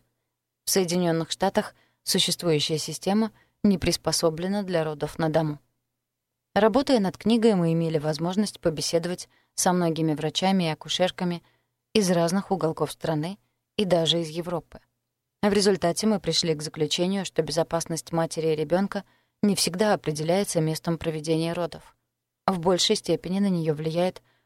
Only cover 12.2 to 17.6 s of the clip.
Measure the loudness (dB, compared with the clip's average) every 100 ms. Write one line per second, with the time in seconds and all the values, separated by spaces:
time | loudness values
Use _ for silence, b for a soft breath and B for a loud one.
12.2 | 2 0 -2 -2 -2 -2 -4 -4 -2 -2
13.2 | -4 -10 _ _ _ -4 2 2 2 0
14.2 | -2 -6 -6 -8 -8 -20 _ _ _ _
15.2 | _ -2 2 4 4 2 0 0 0 0
16.2 | 0 -2 0 -2 -4 -4 -2 0 0 -2
17.2 | -2 -2 -2 -2